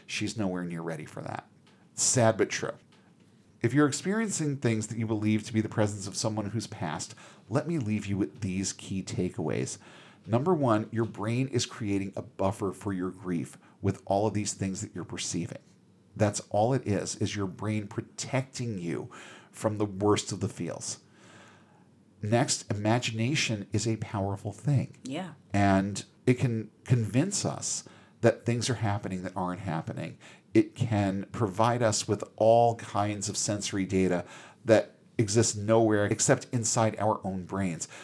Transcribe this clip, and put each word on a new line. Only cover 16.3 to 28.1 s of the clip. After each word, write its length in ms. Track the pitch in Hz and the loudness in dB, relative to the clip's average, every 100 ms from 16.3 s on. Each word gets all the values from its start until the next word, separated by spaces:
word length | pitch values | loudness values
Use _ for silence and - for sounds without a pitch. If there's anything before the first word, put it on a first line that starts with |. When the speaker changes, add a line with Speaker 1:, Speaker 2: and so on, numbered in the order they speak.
| 104 - | 2 -2
Speaker 1:
all 240 | 101 113 | 2 2
it 120 | 135 - | 2 0
is, 300 | 98 87 - | 0 -2 -2
is 180 | 101 101 | -2 -2
your 80 | 98 | -4
brain 400 | 82 101 107 104 | -4 -4 -2 -4
protecting 920 | - - - - 131 135 - 123 101 | -8 -8 -10 -4 -2 -4 -6 -6 -4
you 300 | 85 64 - - - - - | -4 -6 -8 -14 -20 -20 -20
from 260 | - 110 107 | -4 -2 0
the 80 | 104 | -2
worst 460 | 95 104 101 - | 2 4 4 2
of 80 | 95 | -4
the 80 | 95 | -4
feels. 480 | - 85 - - - - _ - - - - _ _ _ _ _ _ | -4 -8 -6 -10 -10 -16 _ -20 -20 -20 -20 _ _ _ _ _ _
Next, 480 | 107 120 123 - - | 0 2 2 -2 -2
imagination 960 | 104 107 120 - 113 113 151 - 107 98 | -2 2 2 0 -2 0 0 0 -2 -2
is 160 | 107 113 | -2 0
a 80 | 110 | -2
powerful 540 | 104 104 98 95 107 | -4 -2 -2 -4 -6
thing. 460 | - - 135 - - | -4 0 2 0 -6
Speaker 2:
Yeah. 260 | - 143 185 - _ | -10 -8 -8 -14 _
Speaker 1:
And 500 | 101 101 98 98 101 - _ - | 4 6 6 2 -4 -10 _ 2
it 80 | 123 | 2
can 340 | 131 113 107 _ - | 2 0 -6 _ 0
convince 600 | 123 110 113 180 202 - | 2 4 2 0 0 -2
us 380 | 67 - - - - - | -4 -4 -6 -8 -20 -20